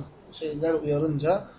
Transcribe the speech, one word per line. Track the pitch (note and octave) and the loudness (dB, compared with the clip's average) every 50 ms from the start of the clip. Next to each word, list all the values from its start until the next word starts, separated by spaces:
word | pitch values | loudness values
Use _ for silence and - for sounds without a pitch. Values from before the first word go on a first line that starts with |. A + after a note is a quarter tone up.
| C#3+ - - - - - - | -6 -10 -16 -20 -20 -20 -12
şeyler | - D#3+ D3+ D3+ D3 D#3+ E3 E3 | -8 -6 -6 -4 -2 0 2 2
uyarınca | D3+ D3+ D3 D3 C#3+ D#3 D#3+ D3 C#3 C#3+ D#3 F#3 G#3 G3 - - | 2 2 2 2 2 2 2 0 2 2 2 2 2 0 -6 -18